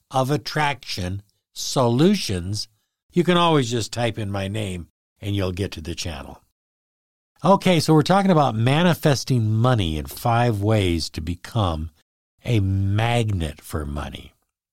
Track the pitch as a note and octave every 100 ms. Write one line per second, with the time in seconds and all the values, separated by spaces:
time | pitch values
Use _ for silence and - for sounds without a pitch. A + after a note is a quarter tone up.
0 | _ C3 C3 D3 - D3+ D3 C#3 - -
1 | F2+ G2 - _ _ - - C#3+ A#2+ A#2+
2 | F3 G3 - F#2 F2+ G#2 - _ _ _
3 | _ F3 E3+ F3 E3+ D3+ A#2 A#2+ G#2 A#2
4 | A#2+ G#2 G#2 G2+ F#2+ G#2+ G2+ F2+ D#2+ _
5 | _ _ G2+ G2+ F#2 F2+ F#2 - D#2+ E2
6 | F2+ D2 - D2+ _ _ _ _ _ _
7 | _ _ _ _ E3 F#3+ F#3 E3+ - D#3
8 | C#3+ F#3+ F#3+ D#3+ C3+ A2 A#2 D3 F3 D#3+
9 | D#3 C3+ - B2+ G#2+ A2 B2+ A#2+ E2+ D#2
10 | C#2 - B2 A#2 B2 G#2 G#2 A2 F#2+ E2
11 | - - D#2+ E2+ - A2+ F#2 D#2+ D#2+ -
12 | _ _ _ _ - A#2 F#2+ F#2+ G2 G2+
13 | A#2 A#2+ A2 F#2+ D#2+ - - D#2+ C#2+ C#2+
14 | C#2 C2 C2 _ _ _ _